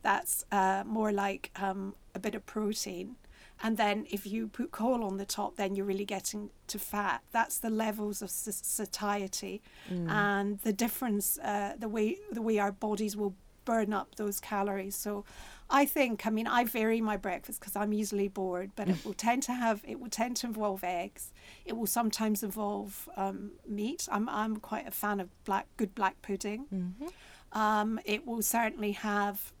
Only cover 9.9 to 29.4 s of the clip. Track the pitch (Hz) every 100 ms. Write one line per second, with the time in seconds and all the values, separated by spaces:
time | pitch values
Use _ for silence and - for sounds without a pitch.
9.9 | 180 165 208 202 202 202 202 226 202 233
10.9 | - 247 208 - - 202 208 202 - 214
11.9 | 220 214 381 415 233 226 214 202 202 214
12.9 | 208 214 208 202 190 - - - 226 208
13.9 | 202 - - 208 202 - 208 202 196 196
14.9 | 196 208 202 - - - - - 269 285
15.9 | 302 262 214 226 214 233 240 240 - 220
16.9 | 226 220 202 196 175 - - - 202 208
17.9 | 208 208 202 196 196 190 180 196 - 190
18.9 | 175 220 185 226 247 254 247 226 214 -
19.9 | 240 247 - 226 240 240 214 208 190 180
20.9 | 180 196 - - - - - - 226 208
21.9 | 233 226 - 220 208 214 214 208 202 202
22.9 | 196 - - 196 196 208 - - 208 214
23.9 | 349 - 202 233 214 220 214 - 214 269
24.9 | - 208 202 180 - - 196 - - 202
25.9 | - 190 - - 196 208 214 285 190 180
26.9 | 196 311 - - - - 214 214 214 214
27.9 | 220 - 359 247 226 208 233 220 - 208
28.9 | 202 214 202 202 202